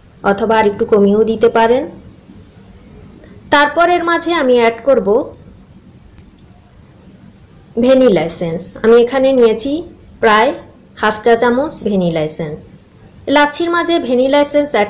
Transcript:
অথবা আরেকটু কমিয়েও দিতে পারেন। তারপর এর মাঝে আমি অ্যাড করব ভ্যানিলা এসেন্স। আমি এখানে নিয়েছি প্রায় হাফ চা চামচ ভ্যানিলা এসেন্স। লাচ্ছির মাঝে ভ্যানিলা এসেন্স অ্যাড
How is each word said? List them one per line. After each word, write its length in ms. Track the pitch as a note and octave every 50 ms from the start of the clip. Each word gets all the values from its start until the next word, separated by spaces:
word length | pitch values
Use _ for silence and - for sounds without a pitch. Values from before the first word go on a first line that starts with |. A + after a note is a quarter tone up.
| - - - - -
অথবা 340 | G3+ G3 G3+ A#3 G#3 A3 A3
আরেকটু 280 | G#3+ G#3 G3+ G3+ A3+
কমিয়েও 380 | - A3+ G3+ G3+ G3 G3+ G#3+ A3
দিতে 260 | G#3+ A3 G#3+ A#3 A#3
পারেন। 380 | - A#3 A3+ A3+ A#3+ C4 D#4 E4+ - - - - - - _ - - - - - - - - - - - - - - - - - - - - - - - - -
তারপর 400 | D4 C#4+ D4 D4 - E4 E4+ F4
এর 140 | F4+ F4 E4+
মাঝে 300 | E4+ E4+ E4+ E4 E4 F4
আমি 200 | E4 C#4 B3+ B3 A#3+
অ্যাড 200 | A3+ A3+ A3+ - -
করব 240 | C#4 C4 A#3 F#3+ G3 G#3 C4 E4 - - - - - - - - - - - - - - - - - - - - - - _ - - - - _ _ _ - - - - - - - - - - - - - - _ - - - - - A#3
ভ্যানিলা 420 | A#3 B3+ C4 C4 B3+ A#3+ F#3+ D#3+
এসেন্স। 400 | D#3 E3+ - - F3+ E3 E3 F#3+ - - - - -
আমি 180 | A3 A#3 A#3+
এখানে 300 | A#3 A#3+ C4+ C4+ C4 C4+
নিয়েছি 520 | C4+ B3+ A#3 A3 G#3+ G#3+ - C#4 C#4+ E4 E4+ - - - - - - -
প্রায় 340 | - A3 G#3 G#3+ A3+ C#4+ E4+ - - - - - - _ -
হাফ 260 | - - G#3+ G#3+ - -
চা 120 | A#3+ A#3
চামচ 380 | A3+ B3 A#3+ A#3+ B3+ D4 D#4+ - - -
ভ্যানিলা 380 | G#3 G#3 F#3+ F3 E3+ E3 D#3+
এসেন্স। 380 | D3+ D#3 - - E3 D3+ D3+ - - - - - _ _ _ - - - - - - -
লাচ্ছির 420 | C#4 D4 D4 D4 D4 - E4+ E4+
মাঝে 300 | E4+ E4+ E4 E4+ E4+ E4
ভ্যানিলা 420 | B3+ A#3 B3+ A#3+ B3+ C4+ C#4 D4
এসেন্স 300 | D4 C#4+ D4 D4 D4 C#4+
অ্যাড 180 | - A#3 B3+ B3+